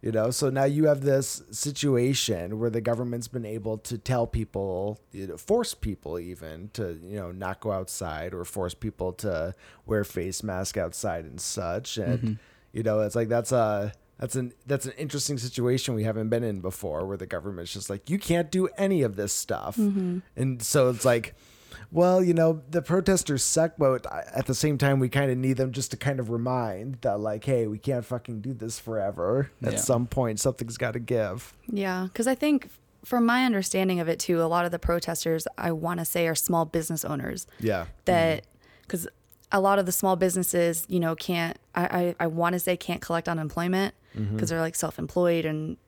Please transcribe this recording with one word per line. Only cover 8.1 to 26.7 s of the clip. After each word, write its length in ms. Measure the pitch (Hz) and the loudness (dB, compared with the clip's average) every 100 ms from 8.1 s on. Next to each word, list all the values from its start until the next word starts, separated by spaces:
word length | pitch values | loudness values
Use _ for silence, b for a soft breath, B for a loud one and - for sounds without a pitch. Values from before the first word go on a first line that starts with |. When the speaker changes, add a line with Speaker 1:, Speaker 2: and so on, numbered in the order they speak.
| 78 85 | -6 -6
Speaker 1:
or 140 | 92 90 | -8 -8
force 260 | - 90 | -4 -4
people 400 | - 113 - 92 | -4 -8 -4 -6
to 400 | 90 107 85 85 95 B B | -4 -4 -2 -4 -6 B B
wear 180 | - 110 | -2 0
face 380 | 104 - 90 92 | 0 -4 -4 -4
mask 360 | 107 92 98 110 | -4 -4 -4 -2
outside 480 | 87 - 107 85 80 | -4 -4 -4 -4 -6
and 120 | 64 | -10
such. 600 | - - 87 90 127 - | -8 -4 -4 -4 -4 -4
And, 200 | 98 123 | -2 0
Speaker 2:
Mm-hmm. 140 | 113 110 b b b | 0 -4 b b b
Speaker 1:
you 100 | - | -4
know, 180 | 113 107 | 0 2
it's 140 | 107 | 2
like, 140 | 117 113 | 0 2
that's 240 | 117 113 | 0 2
a, 400 | 127 113 104 104 - _ _ | 2 2 2 -2 -6 _ _
that's 180 | 131 131 | -6 -4
an, 180 | 123 - - | -6 -10 -4
that's 200 | 139 135 | -2 -2
an 60 | 120 | -8
interesting 400 | 147 143 135 143 | -6 -4 -4 -4
situation 580 | 120 123 123 - - | -4 -2 2 2 0
we 100 | 113 | 0
haven't 260 | 110 110 110 | 0 0 0
been 140 | 117 | 0
in 160 | 117 101 | 0 -2
before, 420 | 90 92 98 76 95 | -6 -6 -4 -4 -4
where 120 | 98 | -6
the 80 | 92 | -6
government's 460 | 90 87 92 85 | -6 -6 -10 -10
just 140 | 98 - | -10 -6
like, 180 | 98 - | -8 -2
"You 80 | 190 | -4
can't 320 | - 170 165 | 2 0 2
do 180 | 185 185 - | 0 0 2
any 240 | 196 185 | 2 4
of 160 | 127 98 | 2 0
this 160 | 101 | -2
stuff." 440 | - - 92 69 160 | -2 -2 -4 -4 0
Speaker 3:
Mm-hmm. 400 | 208 196 185 180 - - | 0 2 -2 -4 -6 -2
Speaker 1:
And 260 | 131 127 | -2 -2
so 280 | 113 151 127 | 0 4 4
it's 160 | 120 131 | 4 4
like, 280 | 120 110 - B B B B B | 4 0 -12 B B B B B
well, 320 | 160 180 185 | 4 6 6
you 120 | 180 | 6
know, 260 | 170 165 160 135 | 6 6 4 0
the 120 | 170 | -4
protesters 600 | - 180 190 190 - 139 | 2 2 4 2 4 0
suck, 300 | - - 165 - | 2 2 2 4
but 280 | 143 127 - | 2 4 -2
I, 120 | - - | -8 -6
at 100 | - | -4
the 100 | 135 | -2
same 220 | 127 151 139 | 2 2 4
time, 240 | 139 139 | 4 4
we 80 | 127 | 4
kinda 260 | 139 139 | 2 2
need 220 | 127 131 131 | 2 2 2
them 160 | 131 | 0
just 180 | 127 127 | -2 -6
to 40 | - | -2
kind 240 | - 135 | -2 -2
of 80 | 113 | -2
remind 680 | 117 120 127 117 | -2 0 0 0